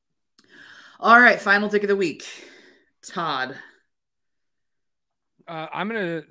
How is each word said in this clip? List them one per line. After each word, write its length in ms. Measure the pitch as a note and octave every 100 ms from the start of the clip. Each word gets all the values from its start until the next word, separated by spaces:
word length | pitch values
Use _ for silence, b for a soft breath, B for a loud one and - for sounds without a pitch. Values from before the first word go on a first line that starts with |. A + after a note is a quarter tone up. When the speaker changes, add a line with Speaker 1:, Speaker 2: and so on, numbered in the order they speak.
| _ _ _ _ B B B B B B
Speaker 1:
All 200 | G3+ A#3
right, 200 | A#3+ -
final 300 | G3+ G3+ G#3
take 140 | G#3
of 40 | G3+
the 80 | G3
week. 300 | E3+ - - B B B B B B _
Todd. 520 | - F#3+ E3 C3+ C3 C3+ B B _ _ _ _ _ _ _ _ _ _ _ _ _ _ _ _ -
Speaker 2:
Uh, 200 | D#3+ D#3
I'm 160 | D#3+ G3
gonna 360 | A3+ F3 E3 D3+